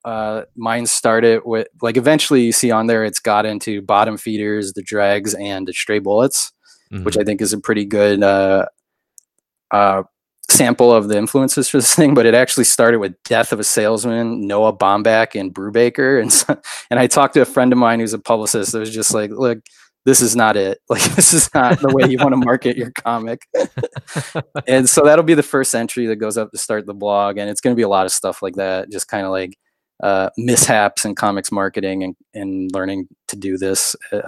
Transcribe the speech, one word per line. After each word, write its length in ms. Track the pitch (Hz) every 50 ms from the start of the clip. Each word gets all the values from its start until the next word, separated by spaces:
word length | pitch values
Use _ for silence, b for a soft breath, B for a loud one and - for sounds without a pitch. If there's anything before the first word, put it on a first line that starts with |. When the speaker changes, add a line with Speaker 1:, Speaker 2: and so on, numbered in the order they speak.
| -
Speaker 1:
uh, 380 | 117 113 110 107 107 110 110 - - _
mine 300 | 117 113 113 113 120 120
started 560 | 113 - - - 117 113 113 117 117 113 110 -
with, 220 | 120 113 110 120 - _ _
like, 160 | 120 117 110
eventually 460 | 127 120 143 156 151 - - 151 127
you 100 | 120 117
see 180 | 113 - - 120
on 160 | 113 110 110
there 180 | 117 117 110 110
it's 140 | 104 - -
got 260 | - 113 104 107 107
into 340 | 107 107 101 - 113 104 101
Bottom 340 | 98 98 104 101 110 113 107
Feeders, 560 | 98 - 117 110 104 104 104 104 107 101 95 92
The 80 | 101
Dregs, 520 | 92 - 107 104 101 98 101 104 101 107 101
and 340 | 92 101 101 98 95 95 90
Stray 260 | 87 - - - 107 107
Bullets, 520 | 98 98 104 113 127 139 - - - - - _ b b b b b b
which 240 | 101 98 90 104 -
Speaker 2:
Mm-hmm. 60 | 107
Speaker 1:
I 40 | 101
think 160 | 107 104 98
is 120 | 110 95
a 60 | 107 104
pretty 240 | - - 110 107 104
good, 360 | 101 110 101 104 104 101 98
uh, 440 | 101 98 98 98 98 95 98 98 - - - _ _ _ _ _ _ _ _ - _ _ _ _ _ _ _ _ _ _
uh, 300 | 107 101 101 98 98 95 92 - _ _ _ _ _ _ - -
sample 440 | - - 135 120 120 - 123 120
of 160 | 117 110 101 104
the 80 | 107
influences 520 | 101 110 - - 135 135 131 - 143 127 -
for 100 | - 139
this 160 | 117 - -
thing, 200 | 170 160 135 147
but 120 | 127 113
it 80 | 113 113
actually 300 | 123 127 - - 131 117
started 340 | - - - 117 117 120 110
with 160 | 101 95 87 - _
Death 280 | - 113 113 117 -
of 60 | 117 104
a 60 | 107
Salesman, 800 | - - 117 107 107 113 110 110 120 113 117 117 113 113 110 101
Noah 300 | 101 101 104 110 110 104
Baumbach, 640 | - 98 98 101 104 107 113 110 110 113 - - 104
and 140 | 95 92 87
Brubaker. 640 | 98 98 104 104 117 120 120 - - 135 131 139 127
And 120 | 110 104
so, 280 | - - - - 131 - B B B B B B
and 100 | 123 123
I 60 | 127 123
talked 260 | - 151 139 131 -
to 60 | 143
a 60 | 123
friend 260 | - - 135 123 127
of 60 | 127 123
mine 200 | 123 113 117 113
who's 120 | 113 104
a 60 | 110 104
publicist 540 | - - 117 110 107 104 - 110 98 95
that 60 | 113 110
was 140 | 110 110 110
just 200 | 110 107 - -
like, 160 | 110 107 101
"Look, 280 | 107 110 131 120 117 113 - b b b b b b _ _
this 160 | 131 135 -
is 160 | 120 113 113
not 200 | 120 113 110 104 104
it. 200 | 98 95 98 - _
<laughs> 40 | -
Like, 120 | 120 - - 175 -
this 160 | 202 - -
is 160 | - 156 - - -
not 260 | 147 127 123 - -
the 80 | 139 135 131
way 120 | 135 131 131
you 80 | 127 117
wanna 160 | - 135 135
market 400 | 131 123 120 127 127 - 123 120
your 140 | 127 117 120
comic." 560 | - - - 117 117 117 110 113 117 - - _ -
<laughs> 1120 | 508 - - - 131 - - - - - - - 156 - - - 160 - - _ 147 - -
And 200 | 131 131 127 123
so 140 | - 160 143
that'll 200 | 147 151 165 165
be 100 | 160 165
the 80 | 147
first 320 | 143 - - 135 131 - -
entry 320 | 117 113 110 - 123 120
that 100 | 110 110
goes 200 | 107 110 107 104 117
up 120 | 107 104
to 60 | - 104
start 280 | - - 110 107 92
the 80 | 104 101
blog, 440 | 101 104 104 101 101 101 101 98 104
and 100 | 104 104
it's 100 | 104 -
gonna 140 | - 127 123
be 60 | 117
a 60 | 110 98
lot 160 | 98 95 92
of 60 | 90
stuff 300 | - - - 92 90 -
like 120 | 101 95 90
that, 340 | 98 95 95 92 92 98 98
just 180 | 101 92 - -
kinda 200 | 113 101 98 95
like, 260 | 95 95 92 90 87 _ _ _ _ _ _ _ _ -
uh, 280 | - 101 98 95 95 - -
mishaps 680 | 113 117 123 117 - - - 120 107 104 98 - - -
in 100 | 107 98
comics 360 | - 113 104 98 98 - -
marketing 500 | 104 98 95 95 - 107 95 95 95 95 92
and, 120 | 92 87 - _ _ _
and 360 | 107 98 98 95 95 92 92
learning 360 | 92 98 92 98 98 95 92 - _ _ _ -
to 80 | -
do 200 | 101 98 98 92
this, 400 | 92 95 95 95 - - - - - - -
uh, 80 | 107 104 -